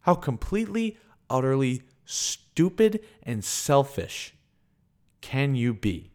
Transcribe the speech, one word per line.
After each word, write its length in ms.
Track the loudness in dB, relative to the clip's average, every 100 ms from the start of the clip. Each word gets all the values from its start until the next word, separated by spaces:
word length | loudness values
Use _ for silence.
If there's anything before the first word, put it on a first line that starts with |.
How 140 | 4
completely, 840 | 2 0 -4 -2 -2 -2 -2 -2 -4 _ _ _
utterly 520 | 0 2 2 0 -2 -8 _
stupid 960 | -10 -6 -6 -8 _ 0 0 4 4 4 -10 -16
and 220 | -6 -6
selfish 880 | -4 -6 4 4 4 -2 -8 -10 -14 _ _ _ _ _ _ _ _ _
can 340 | -6 -2 0
you 180 | 2 0
be? 380 | 0 -2 -2 -10